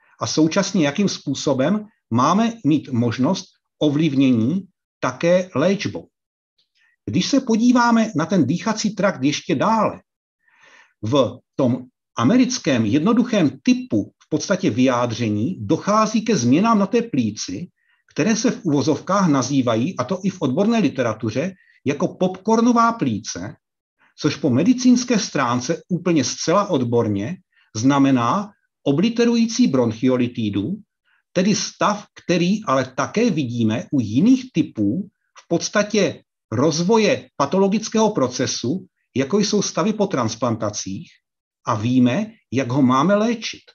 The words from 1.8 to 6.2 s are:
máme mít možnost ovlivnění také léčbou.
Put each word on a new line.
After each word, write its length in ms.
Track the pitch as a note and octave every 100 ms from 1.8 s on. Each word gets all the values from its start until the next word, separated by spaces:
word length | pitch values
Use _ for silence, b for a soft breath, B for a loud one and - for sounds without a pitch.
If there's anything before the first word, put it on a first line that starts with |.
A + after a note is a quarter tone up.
| G#3+ B -
máme 440 | A2+ C#3 F#3+ A3+ A3+ C#3
mít 240 | D3 -
možnost 560 | A#2+ A#2+ A2+ C3 F#3+ - _ _ -
ovlivnění 880 | D3+ C#3+ E3 C3 C3+ A#2 A2+ F#3 F#3 _ _ -
také 500 | C3+ - E3+ F3+ F#3 C3
léčbou. 520 | F3 G3+ - - - _